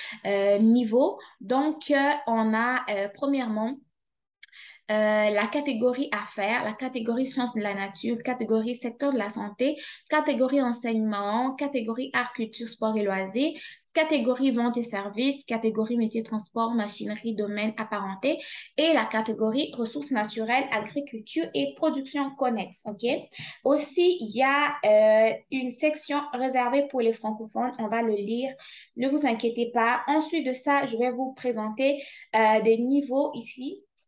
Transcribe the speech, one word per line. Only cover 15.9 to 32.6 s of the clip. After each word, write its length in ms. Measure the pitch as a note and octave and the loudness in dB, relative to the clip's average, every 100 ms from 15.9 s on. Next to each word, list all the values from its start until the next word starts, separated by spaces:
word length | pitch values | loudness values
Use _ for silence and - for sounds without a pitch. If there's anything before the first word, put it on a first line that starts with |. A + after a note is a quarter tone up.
| A#3+ | 0
métier, 260 | A3 A3+ | 0 -2
transport, 540 | A3 A3 - A#3 A3+ A#3 | -4 -6 -4 -4 0 0
machinerie, 580 | G#3 - G#3 G#3+ A#3 | -2 -4 -6 -6 -4
domaine 400 | G#3+ G#3 G#3 A3 G#3+ | -4 -4 -2 -2 -4
apparenté 600 | A3 G#3 G3 F#3+ C4+ - - - - - | -6 -4 -6 -2 -2 -2 -6 -14 -6 0
et 160 | D#4+ | 4
la 140 | D4 - | 4 2
catégorie 640 | A3 A3 A3 A3 A#3+ D#4 | -2 -2 0 0 0 -2
ressources 380 | - A3+ D4 C#4+ | -4 -6 -6 -4
naturelles, 560 | A#3+ G#3+ A3+ A3 B3+ - | -2 -2 -4 0 0 0
agriculture 720 | A3 G3+ D4 C#4+ A3 - D#4 E4 | -2 -4 -6 -6 -10 -6 -4 -2
et 200 | - C#4 C#4 | -2 -2 0
production 540 | D#4+ C#4 C4+ D4 C#4 | 0 0 -4 -4 -6
connexe, 520 | - B3+ A3 F3+ - - | -2 -2 0 -4 -10 -10
ok ? 240 | G#3 A#3 C#4+ - - - - | -4 -2 -2 -6 -16 -16 -2
Aussi, 540 | C4 D4 D4 - F4 F4+ | 2 2 2 4 4 2
il 160 | G#3+ A3+ | -2 0
y 80 | |
a, 320 | C4 C#4+ C#4+ - G#3+ | 2 4 0 2 6
euh, 480 | G#3+ G#3+ G#3+ A3 - - | 8 8 8 6 2 -4
une 220 | C4+ B3+ | -4 -4
section 480 | A#3+ D4+ D4+ - C#4+ D4 | 0 0 0 -2 -4 -2
réservée 560 | B3 C4 B3+ A#3+ C#4 C#4+ | -2 0 0 2 2 2
pour 100 | C4 | 2
les 140 | A3+ | 2
francophones, 580 | A3+ G#3+ A3 A3 A3+ B3+ - | 0 -4 -6 -6 -4 -4 -4
on 80 | G#3+ | -2
va 140 | A3+ | 0
le 140 | A#3 G#3 | 0 0
lire, 380 | G3+ A#3 C4+ C4+ - - - - | -2 -2 -4 -8 -18 -20 -16 -4
ne 100 | C4 | 0
vous 180 | C#4+ C#4+ | 2 2
inquiétez 460 | A3+ A#3 A#3 A#3 | 2 0 0 0
pas. 320 | A#3+ A3+ B3 - | 2 2 2 2
Ensuite 380 | D4+ D#4 E4 B3+ | 0 2 -2 -2
de 80 | |
ça, 320 | B3+ - C#4 C#4 | -2 2 2 2
je 100 | A3+ | 0
vais 140 | B3 | 0
vous 200 | A#3+ C4 | -2 -6
présenter, 720 | - B3 A3 G#3+ G#3+ C4+ C#4+ - - - A3 | -4 -4 -2 -4 0 0 0 -4 -18 -2 4
euh, 260 | G#3+ A3 | 6 6